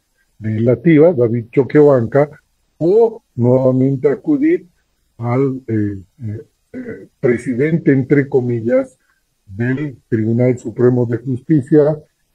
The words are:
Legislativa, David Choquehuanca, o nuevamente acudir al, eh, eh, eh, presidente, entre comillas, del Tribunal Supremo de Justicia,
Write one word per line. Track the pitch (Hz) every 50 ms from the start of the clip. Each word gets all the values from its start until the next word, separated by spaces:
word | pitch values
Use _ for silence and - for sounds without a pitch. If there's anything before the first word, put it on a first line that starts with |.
| _ _ _ _ _ _ _ -
Legislativa, | 107 110 110 110 113 120 123 123 - 170 165 143 156 175 180
David | 123 120 113 117 120 110 -
Choquehuanca, | - 147 127 131 - 151 147 147 143 127 113 110 - 139 147 147 - - _ _ _ _ _ _ _ -
o | 147 170 202 226 233 233 226 - _ _ -
nuevamente | 123 117 123 127 131 131 131 127 131 127 135 139 127 139 147
acudir | 131 - - 160 147 135 139 156 359 - - _ _ _ _ _ _ _ _ _ _ -
al, | 117 120 120 131 139 135 131 131 131 -
eh, | 110 107 104 101 101 95 90 _ _ - 123
eh, | 104 104 113 - _ _ _ _ _ -
eh, | 254 247 233 - - - - _ _
presidente, | - 120 120 110 - - 120 113 147 160 165 160 - 151
entre | 139 135 127 - 147 143 135 139
comillas, | - 131 123 123 120 117 107 117 127 269 269 262 _ _ _ _ _ _ _ _ _ _ _
del | - 95 101 117 123 131 135 151 147 120 - _ -
Tribunal | 120 110 110 110 117 120 123 127 123 123
Supremo | - 123 104 - 120 127 127 123 123
de | 117 120 -
Justicia, | - 139 127 120 - - 160 147 123 - 160 151 143 151 156 151 - _ _ _ _ _